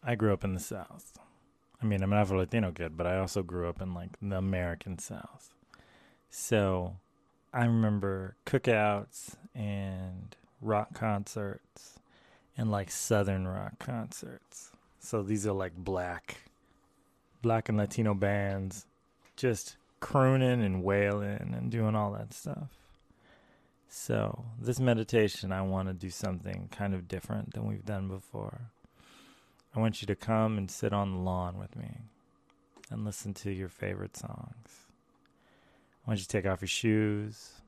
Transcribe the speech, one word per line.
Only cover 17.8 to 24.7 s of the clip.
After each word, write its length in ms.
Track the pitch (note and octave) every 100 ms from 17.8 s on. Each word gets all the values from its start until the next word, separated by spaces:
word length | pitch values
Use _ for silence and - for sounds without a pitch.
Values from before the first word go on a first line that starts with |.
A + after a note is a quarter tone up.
| G2+ - A2
bands 720 | G2+ G2 G2+ G2+ G2 F#2+ F#2+ - _ _ _ _ -
just 400 | B2+ A2 - - _ _
crooning 640 | - C#3+ C3 C3 B2+ B2
and 200 | G#2 F#2
wailing 720 | F#2 G2+ G2+ G#2 G2+ G2+ -
and 160 | A#2 A#2+
doing 240 | A2+ A2
all 180 | G#2+ G#2
that 200 | G#2 G#2+
stuff. 380 | - - C#3+ D3 - _ _ _ _ _ - _ _ _ _ _
So 520 | - - A2+ G#2+ G#2+ A#2+ A2+
this 220 | A#2